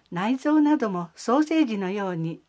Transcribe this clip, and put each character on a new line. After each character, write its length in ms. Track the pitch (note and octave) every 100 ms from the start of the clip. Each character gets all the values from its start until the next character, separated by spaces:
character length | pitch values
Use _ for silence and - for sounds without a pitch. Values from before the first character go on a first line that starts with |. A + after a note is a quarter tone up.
| -
内 260 | F3 G#3 C4
臓 240 | D4 D4+
な 160 | D4 D4+
ど 120 | A3
も 200 | F3+ E3+ -
ソ 220 | - C4+
ー 40 |
セ 180 | D4+ D#4+
ー 40 | B3+
ジ 120 | G3+
の 140 | F#3
よ 180 | G3+ G3
う 60 | E3+
に 240 | E3 D#3+